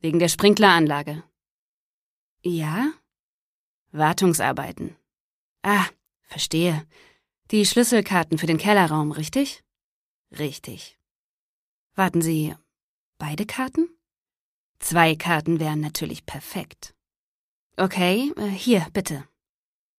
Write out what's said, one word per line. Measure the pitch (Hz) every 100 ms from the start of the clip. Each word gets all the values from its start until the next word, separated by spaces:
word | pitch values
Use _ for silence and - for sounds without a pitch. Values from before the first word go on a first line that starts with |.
wegen | 165 165
der | 170
Sprinkleranlage.“ | - 202 208 208 170 156 143 143 151 - _ _ _ _ _ _ _ _ _ _ _
„Ja?“ | 180 170 151 165 277 - _ _ _ _ _ _ _ _ _
„Wartungsarbeiten.“ | 151 156 175 190 156 117 135 135 - - - _ _ _ _ _ _
„Ah, | 190 202 180 _ _ _
verstehe. | _ 151 - 160 175 156 - _ _ _ _ _ _
Die | 214
Schlüsselkarten | 202 - 233 233 202 190 160 160
für | 165
den | 160
Kellerraum, | 202 208 170 156 151
richtig?“ | 147 156 269 277 - _ _ _ _ _ _ _ -
„Richtig.“ | 147 135 - 104 - _ _ _ _ _ _ _ _ _ _
„Warten | - 185 170
Sie, | 165 160 151 151 _ _ _ _ _ _
beide | 151 151 214
Karten?“ | - 262 269 339 _ _ _ _ _ _ _ _ _
„Zwei | - 165 165 160
Karten | 170 165 160 165
wären | 156 151
natürlich | 151 - 151 - -
perfekt.“ | 139 - 190 - - - _ _ _ _ _ _ _ _ -
„Okay, | 185 190 180 196 277 -
äh, | 208
hier, | 190 - 214 160
bitte.“ | - - 143 - _ _ _ _ _ _